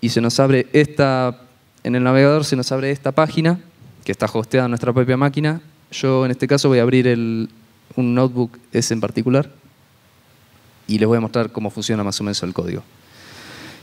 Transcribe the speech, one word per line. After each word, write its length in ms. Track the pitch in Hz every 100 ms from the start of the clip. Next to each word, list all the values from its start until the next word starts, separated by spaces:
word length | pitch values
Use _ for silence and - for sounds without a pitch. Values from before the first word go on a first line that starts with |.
y 80 | 117
se 140 | 113
nos 180 | 117 -
abre 260 | 135 127 -
esta, 680 | 147 147 147 139 131 127 120 - _ _ _
en 100 | 123
el 80 | 123
navegador 440 | 127 131 139 156 143
se 100 | 131
nos 160 | 123
abre 180 | 135 135
esta 220 | 143 135
página 480 | 147 156 165 160 180 - - - -
que 100 | -
está 120 | 98 107
hosteada 320 | 113 110 131
en 60 | 123
nuestra 240 | 120 120
propia 240 | 127 123 127
máquina. 420 | 143 143 156 160 - _ -
Yo 320 | - 135 131
en 80 | 131
este 160 | 123 135
caso 200 | 139 143
voy 120 | 123
a 20 |
abrir 240 | 120 127 123
el, 420 | 117 113 113 113 - _ _ -
un 180 | - 120
notebook 460 | 123 131 123 117 - -
ese 200 | 120 -
en 80 | 113
particular 520 | 104 120 123 135 - - _ _ _ _ _ _ _ _ _ _ _ _ -
y 100 | 107
les 80 | 110
voy 120 | 117
a 20 |
mostrar 320 | 113 120 110
cómo 180 | 113 104
funciona 320 | 110 104 107
más 180 | 101 -
o 40 |
menos 180 | 104 101
el 100 | 90
código. 300 | 90 87 92 - _ _ - - - - - - -